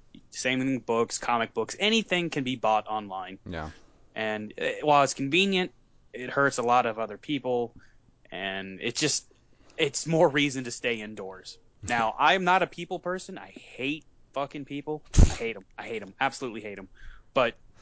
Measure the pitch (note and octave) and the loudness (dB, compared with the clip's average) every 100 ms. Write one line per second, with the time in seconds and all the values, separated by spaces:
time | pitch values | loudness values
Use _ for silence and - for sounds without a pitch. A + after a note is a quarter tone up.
0 | - - - - B2+ C3 C3 C3 G#2+ A#2 | -20 -20 -18 -4 -2 0 0 -2 0 0
1 | A#2 - - A#2 A2+ - A2 - G3+ A3+ | 0 -2 0 0 0 -2 -4 0 2 2
2 | G#3 F3+ E3+ D3+ B2+ B2+ A2 G#2+ G#2+ G#2+ | 2 0 0 -2 -4 0 2 2 0 -6
3 | G#2 F#2+ F#2 F#2+ - E2+ D#2 - - - | -6 -8 -10 -14 -10 -8 -8 -12 -20 -20
4 | - A2 A2 G#2+ G#2+ - - G#2 D3 D3 | -16 -6 -4 -4 -8 -4 -4 -2 4 4
5 | C#3 - C#3 D#3+ G3 F#3+ F3+ - _ _ | 4 0 0 2 2 2 -2 -6 _ _
6 | _ A2+ B2 - C#3 C3 A#2+ B2 A#2 A2 | _ -12 -6 0 2 2 4 4 4 0
7 | A2 G#2 - C#3+ B2+ B2 A#2 - - - | -6 -8 -6 -4 -2 -2 -2 -8 -20 -20
8 | _ _ - F2 G2 F#2+ F#2+ F#2 A#2 - | _ _ -14 -8 -6 -6 -8 -6 -6 -2
9 | D3+ - - _ _ _ - - D#3 - | 0 -2 -6 _ _ _ -14 -2 -2 -2
10 | D#3 D#3+ E3+ C#3 C#3+ C3 B2 - B2 A2+ | 0 4 4 4 0 0 -8 -4 -2 -2
11 | G#2+ G#2+ F#2+ F#2 - - _ _ G2 A#2+ | -6 -10 -12 -12 -16 -20 _ _ -2 0
12 | A2+ - D3 F#3+ F3+ F#3 E3 - E3+ F3+ | 0 4 4 6 4 4 2 -4 -8 -8
13 | F3 F#3 - G3 - - - - C3+ D#3 | -6 -8 -8 -12 -14 -18 -18 -8 -6 -6
14 | - - - - C#3 D3+ C3+ C#3+ D3+ D3+ | -10 -20 -12 -6 -6 -8 -10 -10 -6 -8
15 | - - - - A2+ G2+ - - G#2 A2+ | 0 8 8 8 -6 -8 -12 -14 -10 -8
16 | G2 F#2+ C3+ C3 C3 A2 G#2 G2 F#2 - | -10 -2 -2 -2 -8 -8 -10 -12 -14 -16
17 | - - - - A#2+ - - - | -16 -18 -4 2 2 0 -18 -20